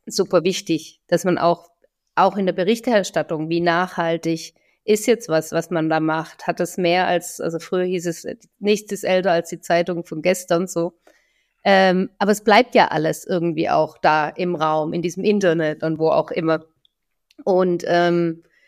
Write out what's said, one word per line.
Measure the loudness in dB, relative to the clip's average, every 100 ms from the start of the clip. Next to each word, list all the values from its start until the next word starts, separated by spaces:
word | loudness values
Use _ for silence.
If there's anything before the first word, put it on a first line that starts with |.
| -8
super | -4 0 2
wichtig, | 2 0 -2 -4 -6 -20 _
dass | 0
man | 2 2
auch, | 0 0 _ _ _ _ _
auch | 0 2 2
in | -2
der |
Berichterstattung, | 0 0 -2 0 0 0 -4 -4 -6 -2
wie | 0
nachhaltig | 0 0 -2 -4 -2 -2 -2 -4 -6 _ _ _
ist | 0 0 2
jetzt | 0 0
was, | -2 -2
was | -4 -4
man | -2 0
da | 0
macht? | 0 -2 -6 -8 -6
Hat | -4
es | -4 -2
mehr | 0 2 2
als, | -2 -4 -8
also | -6 -6
früher | -4 -4
hieß | -2 -4 -4
es, | -8 -10 -14 _ _
nichts | -2 -2 -2
ist | -6
älter | 0 0 2
als | 0 -2
die | -8
Zeitung | 0 0 0 -4 -8
von | -4
gestern, | -2 -2 0 0 0
so. | -4 -6 -8 _ _ _ _ _ _
Ähm, | 2 4 6 2 -2 -2
aber | 0
es | 0
bleibt | 4 4 6
ja | 4 4
alles | 2 -2 -4 -4
irgendwie | -2 -2 -2 0
auch | 0 0 0
da | 2 2 0
im | -4 -4 -2
Raum, | 0 0 -2
in | -4
diesem | -4 -2
Internet | 0 2 2 2 0 -2
und | -4 0
wo | 2
auch | 2 0
immer. | -2 -2 -2 -4 _ _ _ _ _ _ -8
Und, | 0 2 2 0 0
ähm, | 2 2 2 0 -4 _ _